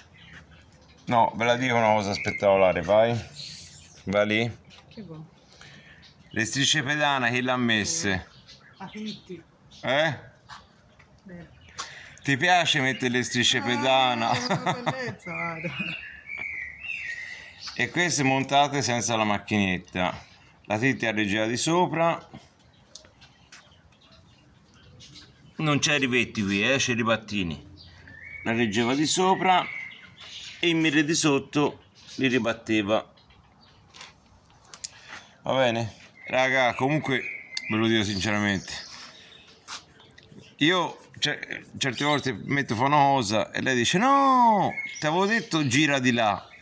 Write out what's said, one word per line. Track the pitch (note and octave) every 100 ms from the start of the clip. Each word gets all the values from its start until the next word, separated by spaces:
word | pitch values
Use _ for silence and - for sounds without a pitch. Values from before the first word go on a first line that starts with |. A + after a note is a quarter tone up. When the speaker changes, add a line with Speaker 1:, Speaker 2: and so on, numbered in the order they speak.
| - - - - - - - - - - -
Speaker 1:
No, | A#2+ A2+ -
ve | A#2
la | A#2+
dico | B2+ A#2
una | A2
cosa | G#2+ G2
spettacolare, | G2+ G#2+ - G2+ G2 F#2 F2
vai. | E2 G#2+ A2+ A#2 F2 - - - - - - - -
Va | G2
lì. | G#2 G#2+ A#2 - - - -
Speaker 2:
Che | -
vuoi? | F3+ D#3+ D#3+ _ _ - - - - - - - -
Speaker 1:
Le | G#2+ A2
strisce | C3+ C#3 D#3
pedana, | C3 D3+ D3 C#3 A#2+
chi | B2
l'ha | B2+ B2+
messe? | A#2+ G#2+ G2 - G2+ F#2 - - - - - -
Speaker 2:
A | F#3+
Fitti. | G#3+ G#3+ - - F3 - _ - -
Speaker 1:
Eh? | - C3+ D#3+ A#2 - - - - - _ _ _ - _
Speaker 2:
Beh. | G3 F3 D#3+ - - - - - - -
Speaker 1:
Ti | - C3+
piace | F3 F3+ E3 D3+
mettere | C3 B2 B2+
le | B2
strisce | A#2+ B2 A2+ B2+
Speaker 2:
Ah, |
Speaker 1:
pedana? | G#2+ B2 C3 C3 C3 A#2+ A2+
Speaker 2:
è | A#2 -
una | F#3+ -
bellezza, | - A#3+ C4 C#4+ G3+ F3+
guarda. | E3 E3+ E3 E3 - E3+ - - - - - C6+ C6 C6 C6 A#5+ A#5 A#5+ A5+ - - - - -
Speaker 1:
E | - A#2+
queste | D#3+ F3 C3+
montate | C3+ C3+ C3+ C#3+ C#3+ C#3
senza | B2+ A#2+ A2 A2+
la |
macchinetta. | G#2+ G2+ - G#2+ G2 F2 - F#2 F2+ - - - - _ -
La | G#2+
Titti | C3+ G#2+ A#2
ha |
reggeva | G#2+ G#2 G#2+ A2
di | A#2
sopra. | D#3+ E3+ E3+ D#3 E3 D#3+ - - - _ _ _ _ - - _ - _ - - - _ _ _ _ - - _ _ _ _ - - - - - - - - -
Non | D#3 C#3+
c'è | D#3+ D3
i |
rivetti | C3 B2 A2+ A2+
qui, | G2 G2+
eh, | A2+ C3+
c'è | B2+
i | A#2
ribattini. | A2+ A2 G2+ G#2 F2 C#2+ - - - - - - - -
La | G#2
reggeva | A2+ A#2 G2+ A#2+ C#3
di | D#3
sopra | F3 F#3 F#3+ F#3 F3+ - - - - - - - - - -
e | E3+
il | E3
mirre | D#3+ D3
di | D3+
sotto | E3 D#3 C#3 C3+ D3+ C#3+ - - - - -
li | C3
ribatteva. | B2 A2+ A2+ - A2 G2+ G#2+ - - _ - _ _ - - - - - - _ _ _ _ - - - - - - - -
Va | - B2+
bene? | B2 A2+ A2+ - - - -
Raga, | B2+ C3 C3+ B2
comunque | A2 C3 D3+ - B2 - - - - -
ve | G#2+
lo | A2+
dico | A2+
sinceramente. | G2+ G2+ G2+ G#2 G#2 F#2+ - - - - - - - - - - - - - - - - - - - -
Io | D3 F#3 D#3 - - -
cer-, | D#3 C3+ - - - G2+
certe | C3+ A#2 D3
volte | D3 C3
metto | G2 G#2 C#3 C3+ A2
fa | C3+
una | D3
cosa | C#3 C#3 G2+ G#2+ -
e | -
lei | C3 B2
dice: | A2+ F3+
"No, | B3+ C#4 C#4 C4 A#3 G#3 C#3 - - -
ti | D3+
avevo | E3 G3
detto | A3+ - D#3+ C#3+
gira | B2 D3+ C#3
di | B2+
là, | A#2+ A2 F#2 - -